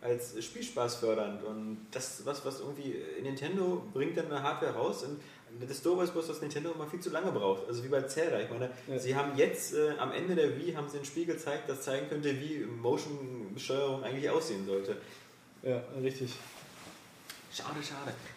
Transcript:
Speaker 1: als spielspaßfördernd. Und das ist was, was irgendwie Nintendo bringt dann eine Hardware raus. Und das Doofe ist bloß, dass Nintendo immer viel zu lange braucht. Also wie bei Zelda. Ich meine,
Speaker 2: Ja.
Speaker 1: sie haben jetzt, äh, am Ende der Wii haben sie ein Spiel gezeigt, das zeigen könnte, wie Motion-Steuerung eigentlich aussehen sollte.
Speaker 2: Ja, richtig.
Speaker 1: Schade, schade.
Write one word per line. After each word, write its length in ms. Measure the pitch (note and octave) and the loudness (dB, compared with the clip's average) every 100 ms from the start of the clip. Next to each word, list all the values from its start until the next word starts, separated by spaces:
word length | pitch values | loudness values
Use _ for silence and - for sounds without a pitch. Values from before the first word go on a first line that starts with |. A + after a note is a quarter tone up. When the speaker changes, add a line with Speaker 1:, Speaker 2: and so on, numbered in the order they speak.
Speaker 1:
als 320 | A#2+ A#2+ - A2+ | 0 2 0 -6
spielspaßfördernd. 1000 | - A#3 - - A#2 - A2+ G#2+ G#2 G2+ | -6 -6 -4 0 2 4 4 4 2 -2
Und 420 | G#2+ A2 G#2+ G#2+ - | -6 -4 -4 -6 -6
das 300 | B2+ - - | -6 -6 -6
ist 40 | A2+ | -4
was, 180 | C#3+ | -2
was 180 | C3+ C3+ | -4 -4
irgendwie 340 | C3+ C#3 C3+ - D#2 D#2 | -6 -6 -4 -4 -4 -4
Nintendo 600 | C3+ C3+ D3+ G3 F3+ F3 - | -4 -2 0 2 2 0 -2
bringt 240 | C3 D#3 E3+ | 0 0 0
dann 140 | D3+ | 0
eine 100 | C#3+ | 0
Hardware 320 | C#3 D#3 D3 | 0 2 0
raus. 300 | A2 D3 - | 2 2 0
Und 160 | B2+ D3 - - - A#2 B2 | -4 -6 -10 -18 -16 -10 -6
das 140 | C3+ | 0
Doofe 220 | E3+ F3+ F3 | 4 6 4
ist 80 | |
bloß, 120 | E3 D#3 | 2 -2
dass 140 | D3 | -2
Nintendo 300 | D3+ D3 E3 | -4 -2 -2
immer 160 | D#3+ D3+ | -4 -4
viel 140 | F#3 | -4
zu 100 | F3 | -2
lange 200 | D#3 F#3 | 0 2
braucht. 360 | B2 G2 F#2+ - | 4 4 4 0
Also 160 | A#2+ | -2
wie 40 | C3 | 2
bei 120 | C#3 | 2
Zelda. 360 | C3+ D#3 E3 A2+ | 2 2 2 2
Ich 100 | A2+ | 0
meine, 220 | A#2 B2+ - - | -2 -2 -4 -4
Speaker 2:
Ja. 100 | B2+ | -2
Speaker 1:
sie 180 | B2+ C3+ | 2 2
haben 220 | C#3+ C3+ | 4 6
jetzt, 380 | - - - D3 | 6 4 0 4
äh, 160 | D3+ - | 4 4
am 120 | B2+ | 0
Ende 220 | - F3+ | 0 4
der 240 | E3 C#3+ B2+ | 6 6 4
Wii 160 | F3 | 0
haben 140 | D3+ C#3+ | -2 -2
sie 80 | C#3+ | -4
ein 80 | - | -4
Spiel 200 | E3 E3+ | 0 0
gezeigt, 420 | D#3 C#3+ D3+ - | 0 0 -2 0
das 120 | B2+ | -2
zeigen 240 | C#3+ C3+ D3 | 0 0 0
könnte, 220 | D3 D3 C3 | 0 2 0
wie 260 | D3+ D3 G#2+ | 0 -2 -2
Motion-Steuerung 1400 | A#2 A#2+ D3 D3+ C#3+ C3 B2 G2 A2+ - C3+ C#3 C3+ | 0 2 2 0 -6 -6 -6 -6 -4 0 2 2 0
eigentlich 240 | A2 C3+ C#3+ | -2 0 2
aussehen 360 | D3+ - G2 G2 | 2 2 0 0
sollte. 300 | G2 G2 G2+ - - - - - - | 0 0 -4 -8 -16 -20 -20 -20 -4
Speaker 2:
Ja, 220 | C3 A#2+ - C#3 | 0 0 -2 -2
richtig. 300 | C3 C3+ B2 - - - - - - - - - - - - | -2 -2 -4 -6 -12 -16 -16 -16 -16 -16 -18 -18 -16 -16 -10
Speaker 1:
Schade, 260 | - - D3+ | -8 -6 -4
schade. 300 | C#3+ C#3 C#3 - - | -4 -6 -6 -6 -4